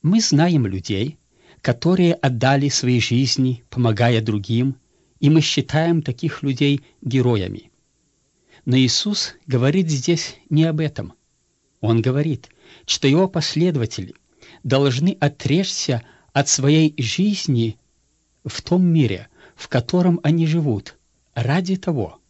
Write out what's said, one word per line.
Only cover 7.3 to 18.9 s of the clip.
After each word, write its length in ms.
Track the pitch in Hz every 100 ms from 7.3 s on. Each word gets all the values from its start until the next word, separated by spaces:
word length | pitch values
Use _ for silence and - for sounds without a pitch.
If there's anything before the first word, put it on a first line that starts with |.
| 110 92 95 - _ _ _ _ _ _ _ _ _
Но 120 | - 127
Иисус 580 | 127 - 208 208 - - -
говорит 420 | 127 131 180 165
здесь 460 | 143 127 165 - - _
не 160 | 151
об 160 | 165 156
этом. 320 | 151 - - - _ _ _ _ _ _
Он 220 | 110 113
говорит, 480 | 120 135 156 123 - _ - -
что 220 | - - 139
его 220 | 156 190
последователи 880 | 180 151 151 180 147 110 - 92 - _ _ - -
должны 520 | 123 135 139 127 175 -
отречься 840 | 143 - - 160 185 - - 120 - _ _
от 160 | 135 135
своей 440 | - 135 156 160 151
жизни 760 | 113 - 208 196 - 123 113 - _ _ _ _ _ _
в 180 | - -
том 240 | - 180
мире, 440 | 180